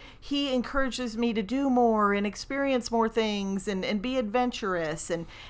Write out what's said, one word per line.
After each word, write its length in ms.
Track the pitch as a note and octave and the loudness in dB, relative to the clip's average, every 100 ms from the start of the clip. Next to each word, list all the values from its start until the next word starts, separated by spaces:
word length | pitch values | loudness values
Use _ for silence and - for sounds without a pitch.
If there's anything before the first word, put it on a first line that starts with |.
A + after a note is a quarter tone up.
| - - | -12 -14
He 340 | - C#4+ C#4+ | -4 -2 0
encourages 640 | B3+ A3+ - C4+ B3 B3 A3 | 0 0 0 0 -2 -4 -2
me 160 | A#3 | 0
to 100 | A3 | 0
do 280 | F#3+ C4 C#4 | 0 0 2
more 440 | B3 A#3 A3 G3+ | 4 6 6 4
and 140 | G3+ G#3 | 4 0
experience 640 | - - C#4 C#4 B3+ - | -4 -6 -2 0 0 0
more 160 | A#3 A3+ | 2 2
things 580 | A3+ A3 G#3 G3 G3 - | 2 0 0 -2 -2 -2
and, 160 | F#3 F#3+ | -2 0
and 160 | G#3 | -2
be 160 | B3 C4 | 0 -2
adventurous. 920 | G#3+ B3 B3 - G3+ F3 D#3 D#3+ - | 0 0 0 -2 -2 -2 -2 -4 -4
And, 160 | E3+ E3 - - | -4 -6 -14 -12